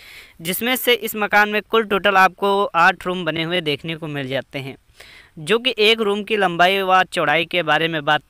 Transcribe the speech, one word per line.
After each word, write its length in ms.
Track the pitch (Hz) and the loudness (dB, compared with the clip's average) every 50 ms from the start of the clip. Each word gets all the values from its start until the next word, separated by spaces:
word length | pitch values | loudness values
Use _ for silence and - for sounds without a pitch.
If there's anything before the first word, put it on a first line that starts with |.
| - - - - - - _ - | -20 -20 -20 -20 -20 -20 _ -12
जिसमें 340 | 165 170 185 - 226 240 254 | -8 -6 -6 -4 -2 -2 -2
से 180 | 247 - 262 240 | -2 0 0 0
इस 200 | - - 220 - | 0 -2 -6 -6
मकान 340 | 214 208 196 - 208 208 208 | -6 -2 0 2 2 2 2
में 120 | 208 214 202 | 0 -4 -4
कुल 200 | _ - 226 220 | _ 0 0 0
टोटल 320 | 196 214 190 180 202 196 | 0 -2 0 0 2 4
आपको 460 | 185 190 180 180 - 202 202 196 196 202 | 4 4 2 2 0 -2 0 2 2 0
आठ 400 | - - 165 170 185 185 - - | 0 2 2 4 4 2 0 -4
रूम 180 | 185 180 185 180 | -6 -6 -4 -4
बने 180 | 160 156 165 160 | -4 -4 -4 -4
हुए 160 | 160 175 190 | -2 -2 -2
देखने 340 | 165 151 143 131 - 160 165 | -2 -2 -4 -4 -6 -8 -10
को 120 | 151 165 | -8 -8
मिल 200 | 156 147 143 135 | -8 -8 -8 -6
जाते 320 | 127 135 131 120 _ - 143 | -6 -6 -6 -8 _ -10 -12
हैं, 160 | 131 135 127 - _ _ _ - - - - - - _ - 165 | -10 -12 -14 -18 _ _ _ -20 -20 -20 -20 -20 -20 _ -20 -10
जो 200 | 151 147 208 233 | -4 -2 -2 0
कि 160 | 240 254 233 - | 0 -2 0 2
एक 220 | 214 208 226 226 | 2 2 2 2
रूम 220 | 226 202 202 208 202 | 0 -2 -2 -4 -4
की 140 | 202 220 | -4 -2
लंबाई 440 | 208 196 180 170 165 175 185 196 196 | 0 0 0 2 4 4 4 4 2
व 220 | 196 185 185 185 185 | 2 2 4 2 2
चौड़ाई 420 | - - 180 160 147 147 165 170 | 2 -2 -2 0 2 2 0 0
के 180 | 160 - 175 165 | -2 -2 -2 0
बारे 240 | 151 151 151 160 | 2 2 2 0
में 160 | 165 165 156 143 | -2 -4 -2 0
बात 180 | 156 151 151 - - | 0 0 0 -2 -4